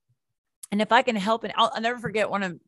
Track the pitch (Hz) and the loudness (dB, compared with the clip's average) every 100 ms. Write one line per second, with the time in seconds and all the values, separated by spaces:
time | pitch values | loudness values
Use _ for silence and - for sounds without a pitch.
0 | _ _ _ _ _ _ - 208 214 233 | _ _ _ _ _ _ -6 -2 4 4
1 | 247 214 202 226 214 - 226 214 226 247 | 4 0 0 -2 -2 0 0 0 -4 -4
2 | 226 208 196 196 185 160 | -4 -2 -2 -2 -4 -8